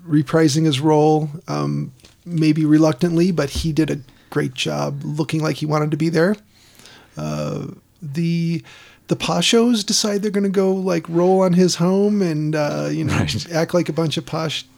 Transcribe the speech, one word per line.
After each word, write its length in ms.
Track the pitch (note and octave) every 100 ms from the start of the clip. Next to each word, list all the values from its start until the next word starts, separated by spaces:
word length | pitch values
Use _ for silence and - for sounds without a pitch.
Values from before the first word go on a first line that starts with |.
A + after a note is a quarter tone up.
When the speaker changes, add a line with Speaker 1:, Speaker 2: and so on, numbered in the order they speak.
| F3
Speaker 1:
reprising 580 | D3+ C#3 E3 D#3+ D3
his 160 | D#3+ C3
role, 500 | D#3 D3+ D3+ D#3 D#3 D3+ -
um, 440 | D3 D3 D3 D3 - - _ F3
maybe 380 | E3+ D#3 D#3 D3+
reluctantly, 640 | D#3 D#3 D3+ F3 E3 F3+
but 200 | D#3+ C#3
he 220 | - E3
did 180 | D3+ D#3
a 100 | D3 - - _
great 220 | D3 C#3+
job 460 | - D#3 D3 C#3+ C#3+
looking 400 | D3 D3+ D3+ D#3
like 140 | D#3 C#3+
he 100 | D3+
wanted 240 | D3+ D3+
to 40 | D3+
be 120 | E3
there. 260 | D#3+ F3+ G#3+ _ _ _ - - - - -
Uh, 520 | D2+ D2+ D2 G1+ - - _ _
the, 600 | D#3 C#3+ E3+ E3+ E3 E3 - - - - -
the 80 | -
poshos 680 | - E3+ F3 A#3 A#3+ A#3
decide 360 | G3+ - G#3+ G3+
they're 80 | G#3
gonna 180 | G3+ G3+
go, 220 | F#3+ F#3+
like, 340 | F#3+ F#3 F3 D#3+
roll 320 | E3 F3+ F#3
on 120 | F#3
his 220 | F3 F3+ -
home 440 | F3 G3 G#3 G#3
and, 340 | F3+ D3+ D3+
uh, 340 | D#3 D3 D3 D3
you 120 | D3+
know, 100 | D3+ D3+
Speaker 2:
Right. 360 | D3+ - -
Speaker 1:
act 200 | D#3+ E3
like 160 | F3 D#3+
a 40 |
bunch 240 | D#3 E3 E3
of 80 | C#3
posh, 400 | D#3 D#3+ - -